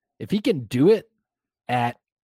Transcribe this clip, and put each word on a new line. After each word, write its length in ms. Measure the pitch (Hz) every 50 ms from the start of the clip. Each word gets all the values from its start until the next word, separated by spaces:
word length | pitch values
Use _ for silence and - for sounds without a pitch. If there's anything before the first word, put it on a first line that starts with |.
| _ _ _ _
If 120 | 113 110
he 100 | 175 214
can 240 | - 285 214 147 120
do 240 | 101 - 123 139 185
it 180 | 226 202 - - _ _ _ _ _ _ _ _ _ _ _ -
at 280 | 123 123 120 120 120 - _ _ _ _